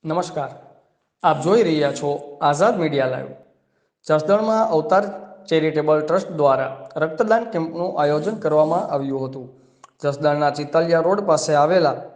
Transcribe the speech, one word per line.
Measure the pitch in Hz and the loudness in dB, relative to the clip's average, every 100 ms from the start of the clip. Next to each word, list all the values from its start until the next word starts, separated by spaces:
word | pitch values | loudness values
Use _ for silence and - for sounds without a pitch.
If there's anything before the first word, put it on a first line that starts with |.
| 156 | -4
નમસ્કાર, | 165 170 156 135 - - _ _ _ _ _ | -4 -4 -6 -8 -12 -20 _ _ _ _ _
આપ | 170 151 | 0 2
જોઈ | 143 214 | 2 2
રહ્યા | 196 151 143 | 4 2 0
છો | 139 143 143 - - | -2 -4 -6 -8 -2
આઝાદ | 151 147 202 220 | 0 2 2 2
મીડિયા | 160 143 113 | -2 0 -2
લાઈવ. | - - - - _ _ _ _ _ - | -2 -8 -14 -20 _ _ _ _ _ 0
જસદણમાં | 156 156 202 220 220 220 | 0 2 2 2 0 2
અવતાર | 160 156 185 202 - - - - | 0 2 2 0 -10 -16 -20 -2
ચેરિટેબલ | 160 156 123 151 151 | 0 2 0 2 2
ટ્રસ્ટ | 151 170 190 | 2 -2 -2
દ્વારા | 165 143 131 131 - - - | 0 2 2 -2 -8 -12 -4
રક્તદાન | 160 160 214 226 226 | -4 -2 2 2 0
કેમ્પનું | 170 160 165 180 - | -4 -6 -4 -6 0
આયોજન | 147 151 165 214 | 0 0 -2 -4
કરવામાં | 160 151 156 147 - | 0 2 2 0 -2
આવ્યું | 147 139 135 131 | -4 -4 -6 -6
હતું. | 135 123 - _ _ _ _ | -10 -16 -20 _ _ _ _
જસદણના | 147 139 151 147 147 | -6 0 0 2 0
ચિતલિયા | 143 143 165 170 170 | 0 -2 0 2 2
રોડ | 160 208 | 2 0
પાસે | 208 156 - 147 | 2 0 2 2
આવેલા | 151 185 151 123 - | 4 4 2 -2 -10